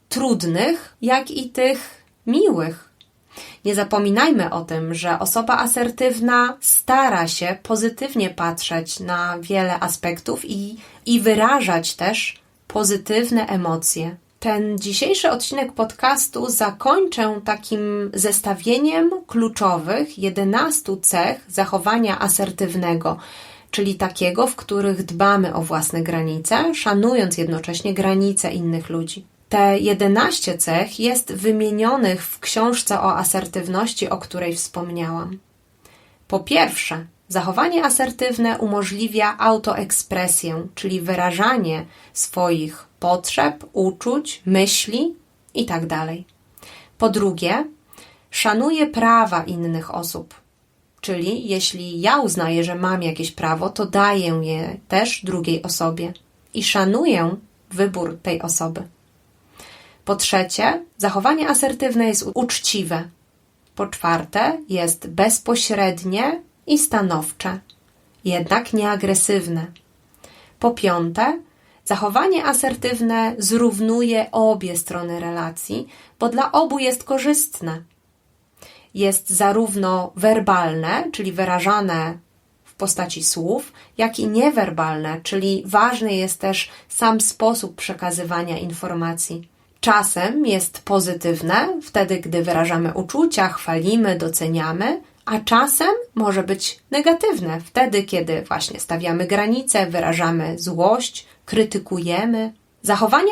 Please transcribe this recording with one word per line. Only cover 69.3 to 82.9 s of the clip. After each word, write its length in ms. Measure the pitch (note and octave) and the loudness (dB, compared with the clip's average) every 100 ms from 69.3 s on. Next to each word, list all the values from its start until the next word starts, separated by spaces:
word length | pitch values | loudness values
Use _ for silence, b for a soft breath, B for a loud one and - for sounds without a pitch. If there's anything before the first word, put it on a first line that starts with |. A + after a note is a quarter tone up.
| G3 E3+ E3+ E3 - _ _ _ B B B B - | 0 0 -4 -6 -12 _ _ _ B B B B -2
Po 120 | A#3 | -2
piąte, 680 | A#3+ G3 F3 E3+ F3 B3+ E4 B B B B - | 2 0 0 0 0 0 0 B B B B -4
zachowanie 600 | A3 G#3 A#3 F#4+ F4 D4+ | -2 0 2 2 2 2
asertywne 880 | C#4 C4+ B3+ B3 A#3+ A3+ A3+ A3+ A#3 | 0 0 -2 -2 0 0 2 0 -2
zrównuje 920 | G3 A3+ A#3+ G3 A3 A#3 A#3+ A3+ A3 | 0 2 2 2 0 2 2 0 0
obie 460 | A3+ A3 G3+ F#3 F3 | 2 4 4 -2 -4
strony 420 | - F3 F3 E3+ | -4 -6 -6 -6
relacji, 680 | E3+ E3+ E3 E3+ - A3 A#3+ B B - | -4 -4 -6 -8 -8 -8 -8 B B -4
bo 100 | A#3 | -2
dla 220 | A#3 C#4 | 0 2
obu 280 | D4 E4 C#4 | 2 2 2
jest 240 | B3+ B3 | 0 -2
korzystne. 800 | - C4+ C4+ D4 - - E3 D#3+ E3+ _ _ _ _ _ _ B B B B | -2 0 2 2 0 -4 -8 -8 -12 _ _ _ _ _ _ B B B B
Jest 360 | F#3+ G3 F#3+ - | 0 0 0 -2
zarówno 840 | F#3 G3+ G#3 A3 G3 F#3+ F#3 F3+ - | 2 4 4 0 0 0 0 -2 2
werbalne, 960 | G#3+ A3 G3+ F#3 E3 D#3+ D#3+ A#3 E4+ | 2 4 4 2 2 0 0 -2 -2
czyli 200 | C4 F#3+ | -4 -4
wyrażane 840 | F3 F#3 F3+ F#3 G#3 F#3+ E3 D#3+ E3+ _ _ _ _ | -2 0 0 2 2 2 0 -2 -6 _ _ _ _
w 120 | _ - | _ -6
postaci 480 | G3 | -4